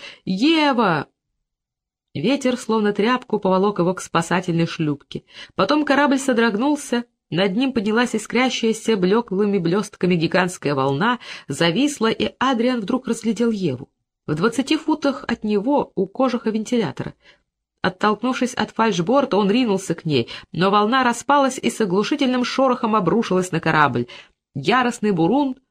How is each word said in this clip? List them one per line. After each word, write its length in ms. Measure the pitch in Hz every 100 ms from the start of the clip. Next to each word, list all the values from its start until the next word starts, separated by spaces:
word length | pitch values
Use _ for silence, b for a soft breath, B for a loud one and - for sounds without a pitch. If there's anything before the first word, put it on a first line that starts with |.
| B B
«Ева!» 840 | - 185 294 320 294 240 202 151 - _ _ _ _ _ _ _ _ _ _
Ветер, 420 | 139 190 277 247 240
словно 380 | - 220 208
тряпку, 440 | 202 220 254 - 214
поволок 400 | 190 185 208 202
его 140 | 170
к 80 | 185
спасательной 640 | - 165 170 180 180 165 165
шлюпке. 580 | - 151 143 - - B B B
Потом 300 | - 247 302
корабль 340 | 294 269 285 269
содрогнулся, 840 | 262 233 233 202 285 285 - 240 240 _ _
над 260 | 160 202
ним 200 | 202 269
поднялась 420 | 233 202 220 240 220
искрящаяся 800 | - 226 254 - 226 214 - 214
блёклыми 640 | 180 226 233 190 208 196
блёстками 560 | 165 202 202 - 180
гигантская 600 | 175 165 185 180 - 143
волна, 440 | 135 135 139 220 240 B B -
зависла, 600 | 139 170 165 285 - 220
и 260 | - 208 -
Адриан 420 | 254 233 247 240
вдруг 260 | 185 254 240
разглядел 440 | 226 220 202 233
Еву. 400 | 208 170 123 - _ _ _ -
В 80 |
двадцати 440 | 156 220 277 - 311
футах 480 | - 302 277 - -
от 160 | 233
него, 480 | 214 208 240 277 -
у 120 | - 190
кожуха 420 | - 262 240 226
вентилятора. 640 | 220 208 240 160 - - - b b _ _ _ _
Оттолкнувшись 720 | 180 185 208 208 254 247 247
от 160 | - -
фальшборта, 640 | - 226 180 175 277 277 196
он 140 | 196
ринулся 440 | 240 233 190 -
к 120 | 170 156
ней, 220 | 131 B B -
но 180 | 160 190
волна 340 | 208 208 262
распалась 540 | 240 233 - 285 269 269
и 100 | 233
с 140 | -
оглушительным 640 | 202 190 208 - 254 254
шорохом 520 | 240 - 269 247 220 214
обрушилась 560 | 165 220 - 185 185
на 80 | 160
корабль. 460 | 160 156 143 123 123 B B _ _
Яростный 560 | 139 143 254 240 233 208
бурун 460 | 170 165 269 269 254 _